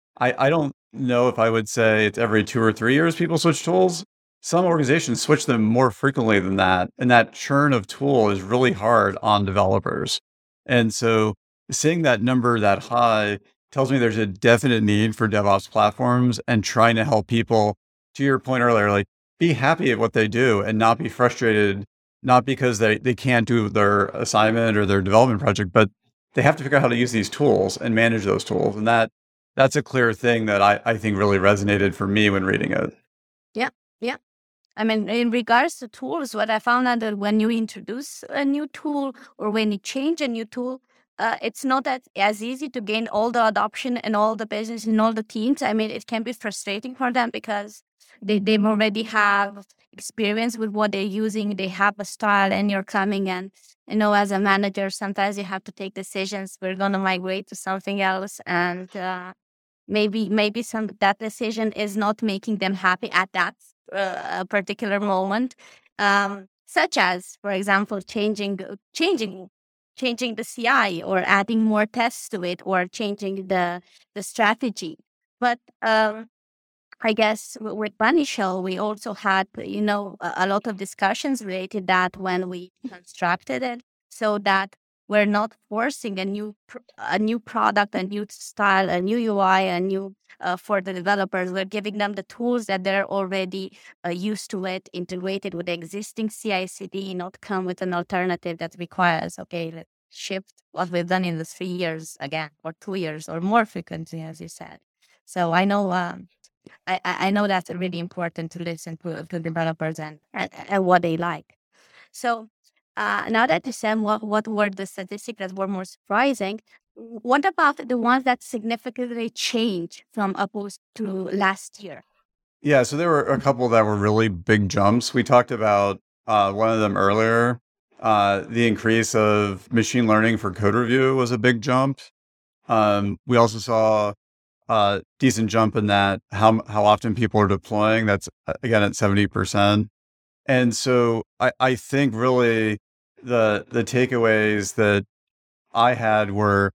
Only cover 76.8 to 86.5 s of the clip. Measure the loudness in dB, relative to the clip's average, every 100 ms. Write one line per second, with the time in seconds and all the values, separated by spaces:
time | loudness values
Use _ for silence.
76.8 | _ -4 -2 2 0 0 -8 -14 -10 -6
77.8 | -8 -2 2 2 0 -2 -2 -2 -4 -4
78.8 | -4 -4 -8 -4 0 0 0 -8 -8 -2
79.8 | 0 -2 -4 -10 -8 -2 0 0 -2 -8
80.8 | -10 -2 -2 0 -2 -4 -4 -8 -6 -6
81.8 | 0 0 0 -2 -4 -4 -4 -8 -14 _
82.8 | -16 -16 -20 -4 -2 -2 -4 -6 -6 -8
83.8 | -16 _ _ -4 -2 0 2 0 -2 _
84.8 | _ _ 0 2 4 2 -2 -8 _ -4
85.8 | -4 -4 -8 -6 -6 -6 -8